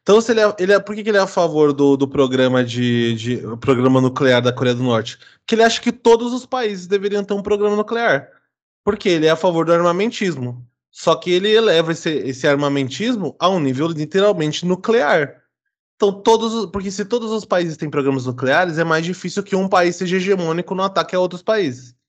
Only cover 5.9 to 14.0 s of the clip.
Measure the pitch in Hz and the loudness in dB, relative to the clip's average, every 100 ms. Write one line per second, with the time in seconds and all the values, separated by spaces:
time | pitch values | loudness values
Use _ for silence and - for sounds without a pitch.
5.9 | 233 233 226 240 247 - 254 226 196 175 | 0 4 4 2 -8 -6 -4 -4 -6 -4
6.9 | 202 196 202 196 202 196 208 208 208 208 | -2 -2 -4 -4 -6 -2 0 0 0 -2
7.9 | 233 233 139 - _ _ _ _ _ - | -2 0 0 -2 _ _ _ _ _ -4
8.9 | 190 202 165 156 160 190 165 165 170 175 | -2 0 2 2 2 2 0 2 2 2
9.9 | 175 220 - 196 139 123 123 123 _ _ | 0 -2 -2 -4 -4 -8 -10 -18 _ _
10.9 | - - 160 180 180 202 214 220 165 165 | -4 0 0 0 0 2 2 4 2 2
11.9 | 165 170 147 110 123 156 143 143 143 131 | -4 -4 -4 -6 -2 0 2 0 -2 -4
12.9 | - 220 233 156 - 175 190 139 131 165 | -4 -4 -4 -6 -2 0 2 -2 -2 -4
13.9 | 160 | -4